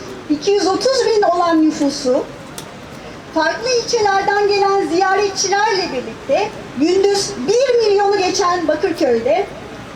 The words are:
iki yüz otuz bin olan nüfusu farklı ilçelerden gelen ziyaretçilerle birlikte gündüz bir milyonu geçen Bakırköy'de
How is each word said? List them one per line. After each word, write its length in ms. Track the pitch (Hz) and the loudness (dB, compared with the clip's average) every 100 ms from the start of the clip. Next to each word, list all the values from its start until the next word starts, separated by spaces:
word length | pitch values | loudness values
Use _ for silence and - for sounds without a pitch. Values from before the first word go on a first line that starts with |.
| - - - | -8 -10 -4
iki 200 | 294 403 | -2 0
yüz 160 | 403 330 | 2 2
otuz 400 | 392 508 523 440 | 0 0 0 2
bin 160 | 427 | 2
olan 400 | 370 359 339 320 | 2 2 2 4
nüfusu 640 | 311 285 277 - 254 269 - - - - - - - - - - - | 2 2 -2 -2 0 0 -2 -10 -16 -16 -16 -16 -18 -16 -16 -16 -8
farklı 340 | 320 320 330 480 | -2 -2 -2 -2
ilçelerden 800 | 480 453 466 415 392 403 403 403 | -2 0 0 2 2 2 2 2
gelen 400 | 403 392 392 302 | 2 2 2 2
ziyaretçilerle 1000 | 339 381 392 403 - 370 403 440 381 339 | 2 2 2 0 0 0 0 2 0 -2
birlikte 560 | 254 220 220 - 311 415 - - 247 | -6 -8 -8 -2 0 0 -6 -10 -2
gündüz 520 | 320 381 403 403 - 220 262 | 2 4 2 2 -2 -4 0
bir 380 | 480 523 480 427 | 2 4 4 4
milyonu 320 | 403 403 403 | 4 2 2
geçen 500 | 359 - 359 359 311 | 0 0 0 0 0
Bakırköy'de 760 | 302 370 330 277 233 240 349 403 - - - - | 0 0 0 2 2 2 0 -2 -8 -14 -16 -16